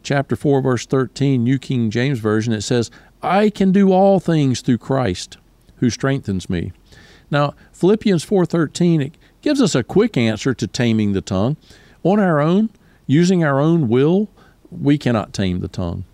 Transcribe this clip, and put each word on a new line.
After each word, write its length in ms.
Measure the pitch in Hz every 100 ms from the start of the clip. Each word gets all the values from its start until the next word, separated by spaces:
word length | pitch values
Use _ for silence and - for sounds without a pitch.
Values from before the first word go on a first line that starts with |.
chapter 320 | - 143 139 113
four, 260 | 151 139
verse 240 | 131 120 -
thirteen, 600 | 135 127 - 139 135 117
New 120 | 135
King 320 | - 131 113
James 300 | 113 131 127
Version. 320 | 107 110 113
It 120 | 107
says, 280 | 101 123 110 - - _
"I 260 | 151 190 214
can 220 | - 196
do 220 | 190 196
all 260 | 185 196 196
things 400 | - 160 135 120
through 200 | - 120
Christ 580 | - 135 120 90 - - _ _ _ -
who 120 | 127
strengthens 600 | - 139 139 - 95 -
me." 240 | 87 98 - _ - - - _
Now, 220 | 147 143 - -
Philippians 540 | - 175 220 226 175 -
four 200 | 202 170
thirteen, 540 | 175 160 - 175 165
it 160 | 139 _ _ _
gives 200 | 285 285
us 120 | 220
a 100 | 135
quick 340 | - 180 233 135
answer 360 | 113 107 135
to 140 | 120 107
taming 460 | - 120 110 104
the 80 | 95
tongue. 340 | - 95 113 151 _ - - -
On 160 | 160 208
our 220 | 185 151
own, 300 | 151 185 220 _ _ _ -
using 360 | 139 175 185
our 200 | 156 139
own 260 | 156 170 127
will, 400 | 120 147 190 214 _ - _ -
we 280 | - 135 147
cannot 340 | 123 117 -
tame 300 | - 95 90
the 80 | 92
tongue. 340 | - 87 92 92